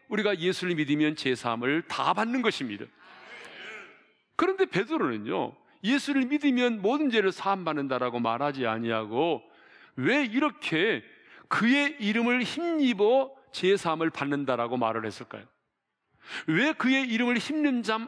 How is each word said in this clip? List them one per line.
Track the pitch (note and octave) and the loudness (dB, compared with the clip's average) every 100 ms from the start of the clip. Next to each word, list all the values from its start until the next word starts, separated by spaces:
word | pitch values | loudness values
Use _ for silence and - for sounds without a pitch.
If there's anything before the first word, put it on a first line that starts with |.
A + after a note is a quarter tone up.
| - | -6
우리가 | G#3+ G#3 F#3+ | 0 0 2
예수를 | F3 F3 F3+ E3 | 0 0 -2 -2
믿으면 | C#3+ D3 D3+ D#3 | 0 2 2 0
죄 | C3+ | -2
사함을 | B2 B2 A#2 B2 D#3 | -2 -2 -2 0 -2
다 | - - C3+ | -2 -2 0
받는 | F#3 A3+ B3+ | 0 0 0
것입니다. | A3 - B2+ G2+ - _ - - - - - - G#3+ G#3+ G3 - _ _ _ - | 0 -2 -6 -8 -12 _ -20 -20 -20 -20 -18 -18 -16 -18 -20 -20 _ _ _ -2
그런데 | F4+ F#4+ | 0 2
베드로는요, | F4+ F3 A3+ D#4 D#3+ A2 G#2+ F3+ A#2+ - _ _ | 0 0 -2 0 -2 -2 -4 -2 -4 -8 _ _
예수를 | G3 C#4 - C4+ B3+ | 0 0 2 0 0
믿으면 | D4 C#4+ B3 B3 A3 | 2 2 2 2 2
모든 | G3 D4 D4 | 0 2 2
죄를 | A3+ F#3+ | 2 2
사함 | F3 G3 G3 | 0 -2 -2
받는다라고 | E3 D3+ C#3 B2+ B2 A#2+ | -2 -2 -2 -2 -2 0
말하지 | A#2 A#2 D3 C3+ A#2+ | 0 0 -2 -2 -2
아니하고 | A2+ A#2 A2+ G#2+ A#2+ E3 C3+ - - - - - - | -2 -2 -2 -2 0 0 -2 -8 -20 -20 -20 -16 -4
왜 | C#3 C#4 | 0 2
이렇게 | B3+ A#3 D4 - - D#3 G#3 C#3+ - - - - - | 0 0 0 -2 -2 0 2 0 -6 -20 -20 -14 -4
그의 | - A3+ C#4 C#4+ D4 | 2 4 4 2 -2
이름을 | G#3 A3+ A#3 B3+ | -2 2 2 2
힘입어 | A3+ D4 E4+ D#4+ C4 G3+ G#3 C4 C4+ - _ | -2 -4 -2 2 2 4 4 4 2 -6 _
죄 | - F#3 G3 | 0 2 2
사함을 | E3+ D#3+ E3 | 2 0 0
받는다라고 | - C#3+ C#3+ C3+ B2 A#2 B2 | -2 -2 -2 0 0 0 0
말을 | A2+ A2+ | 0 0
했을까요? | A2 G2 A#2+ G#2+ G#2 _ _ _ _ _ _ _ - - - | -4 -8 -12 -16 -18 _ _ _ _ _ _ _ -14 -8 0
왜 | D#3+ C#4+ | 2 2
그의 | D#4 B3+ C4+ C4 | 2 2 2 2
이름을 | A3+ B3 A#3+ | 0 0 0
힘입는 | - D4+ D4 B3 | -2 0 0 0
자, | G#3+ A3 | -2 -4